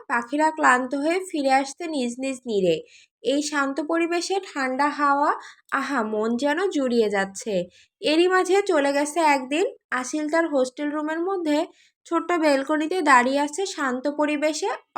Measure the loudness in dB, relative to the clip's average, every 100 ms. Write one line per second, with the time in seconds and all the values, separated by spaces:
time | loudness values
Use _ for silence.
0 | -2 -4 -2 0 0 4 4 4 0 -2
1 | -2 -2 -4 -2 2 2 0 -6 -6 -4
2 | -4 -4 -6 -6 -4 0 2 0 -4 -20
3 | _ _ -2 -2 0 -2 -2 -2 -2 -2
4 | 0 -2 -2 -4 -4 -4 -2 0 0 0
5 | 0 2 0 -2 -8 -20 _ -4 -2 -2
6 | -2 -2 -2 0 0 0 0 0 0 2
7 | 2 0 -2 -6 -4 -4 -4 -10 _ -6
8 | 2 4 4 4 4 2 2 2 2 0
9 | 0 2 2 2 0 -2 -2 -4 -6 -6
10 | -4 -4 0 0 2 2 0 -2 -4 -4
11 | -4 -4 -2 -2 0 0 -2 -8 _ _
12 | -4 -2 0 2 4 2 2 -2 -2 0
13 | 6 6 6 2 0 -4 -6 -4 -4 -2
14 | -4 -2 0 0 -2 -2 -4 -6 _